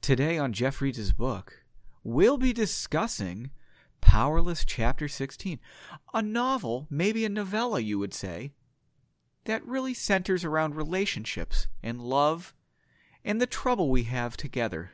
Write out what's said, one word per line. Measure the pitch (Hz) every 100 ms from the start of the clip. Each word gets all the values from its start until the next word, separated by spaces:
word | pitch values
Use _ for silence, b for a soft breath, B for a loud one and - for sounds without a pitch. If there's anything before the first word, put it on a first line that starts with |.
Today | - 131 147 165
on | 139
Jeff | 104 127 131
Reads | 139 127
His | 101
Book, | 101 120 110 - - _ - - -
we'll | - 117 202 277
be | 254
discussing | 233 214 - - 151 226 - 95 90 131 - b b b _
Powerless | - - 127 160 170 165
Chapter | - - 117 - 147
Sixteen, | - 135 - 196 156 B B B B _
a | -
novel, | 214 220 254 262 - 120 151
maybe | 143 185 220
a | 220
novella, | 208 196 208 240 196
you | 110 104
would | 98
say, | - 95 85 131 _ _ _ _ _ _ _ _ _
that | - 220
really | - 262 262
centers | 247 - 196 180 185
around | 170 156 156
relationships | 151 156 185 202 - 110 - 82 - - -
and | 113 120
love | 120 135 147 165 180 _ _ b b b b b
and | - 214
the | 247
trouble | - 262 240 160
we | 127
have | 113 127 120
together. | - 143 127 117 87 85